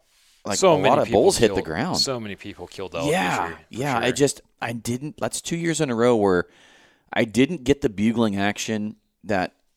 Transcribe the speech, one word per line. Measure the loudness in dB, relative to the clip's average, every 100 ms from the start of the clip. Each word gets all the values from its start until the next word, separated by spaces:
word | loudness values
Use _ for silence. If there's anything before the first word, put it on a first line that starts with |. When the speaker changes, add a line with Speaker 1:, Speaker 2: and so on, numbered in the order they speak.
| _ _ _ _ -6
Speaker 1:
like, | 2
Speaker 2:
So | 4
Speaker 1:
a | 6
Speaker 2:
many | 4
Speaker 1:
lot | 4
of | 4
Speaker 2:
people | 4
Speaker 1:
bulls | 4 6
hit | 4
the | 2
Speaker 2:
killed, | -4
Speaker 1:
ground. | -4 -2 -2
Speaker 2:
so | -2 -4
many | -8 -12
people | -14 -16 -14
killed | -12 -8 -4
elk | -2
this |
Speaker 1:
Yeah, | 0 -2 -2 -6
Speaker 2:
year, | -10
for | _
Speaker 1:
yeah. | -6 -4 -2
I | -2
Speaker 2:
sure. |
Speaker 1:
just, | 0 -2 -2 _ -12
I | -10
didn't, | -8 -6 -6 -8 -8
that's | -8 -8
two | -8 -4
years | -4 -2
in | -2
a | 2
row | 2 4
where | 4 2 0 _ _ _ _ _ _
I | -2 0
didn't | 2 0 0 -2
get | 0
the | -2
bugling | -2 0 0 0 0
action | -2 -4 -6 -6 -6 -12 _ _ -4
that | -2 -2 _ _